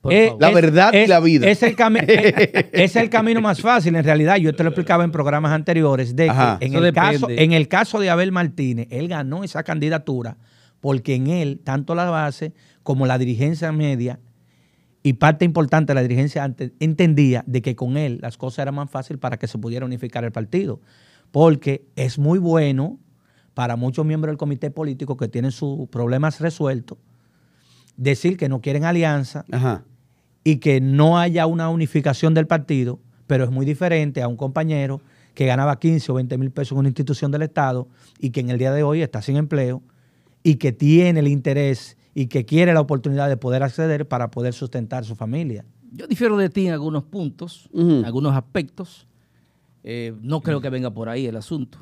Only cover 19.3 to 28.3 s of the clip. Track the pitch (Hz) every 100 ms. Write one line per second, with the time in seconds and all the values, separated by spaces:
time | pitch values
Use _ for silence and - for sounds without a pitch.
19.3 | 120 117 113 117 120 127 123 123 120 117
20.3 | 113 110 180 196 104 _ _ _ _ _
21.3 | 139 165 147 143 139 _ - 127 147 143
22.3 | 185 170 165 147 131 156 269 _ _ _
23.3 | _ _ - 120 120 127 127 156 156 156
24.3 | 147 147 139 147 143 151 131 139 131 113
25.3 | 120 131 123 147 143 127 120 120 131 151
26.3 | - 165 160 147 131 - - _ _ _
27.3 | _ _ _ _ _ _ - 131 135 170